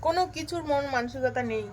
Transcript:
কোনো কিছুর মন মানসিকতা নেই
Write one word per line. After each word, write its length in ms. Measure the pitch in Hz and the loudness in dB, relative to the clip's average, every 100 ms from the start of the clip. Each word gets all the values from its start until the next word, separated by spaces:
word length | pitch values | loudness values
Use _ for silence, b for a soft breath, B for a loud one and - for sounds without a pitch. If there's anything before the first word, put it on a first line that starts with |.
কোনো 180 | 311 339 359 311 | 2 2 2 0
কিছুর 260 | 320 339 311 | -4 -4 2
মন 140 | 285 285 | 2 2
মানসিকতা 480 | 262 240 254 254 247 240 | 0 -2 0 0 0 -2
নেই 140 | 220 208 | -2 -4